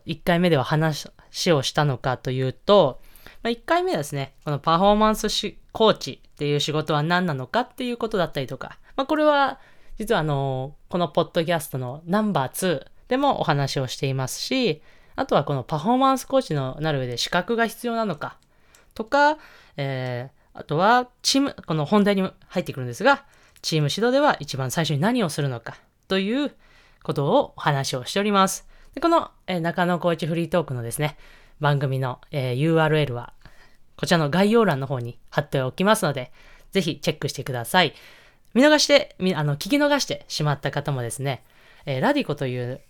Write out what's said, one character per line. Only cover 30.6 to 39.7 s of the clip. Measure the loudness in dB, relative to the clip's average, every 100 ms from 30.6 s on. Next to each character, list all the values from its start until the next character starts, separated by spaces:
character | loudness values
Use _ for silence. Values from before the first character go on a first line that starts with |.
ー | -2
ク |
の | -6
で | -6
す | -4
ね、 | -4 -4 -20 -20 -20 -2
番 | 0 2
組 | 0 -2
の、 | -4 -6 -8
え | -4 -2
ー、 | 0
ユ | 2 4
ー |
ア | 4
ー |
ル | 2
エ | 0
ル | -4
は | -10 -18 -20 -20 -20 -20 -18 -6
こ | 0
ち |
ら | 2
の | 2
概 | 2 4
要 | 4 4
欄 | 0
の | -2
方 | -6
に | -8 -12 -6
貼 | -4
っ | -2
て | -2
お | -2
き | 0
ま | 2 2
す |
の | 0
で、 | -4 -10 -16 -20 -20 -6
ぜ | -4
ひ | -2 -4
チ | -4
ェ |
ッ | -4
ク | -4
し |
て | -6
く | -6
だ | -6
さ | 0 2
い。 | 2 -2 -20 -20 -20 _ _
見 | 4
逃 | 6 6
し | 6
て、 | 4 2 -4
み-、 | -2 0
あ |
の、 | -2 -2
聞 |
き | 0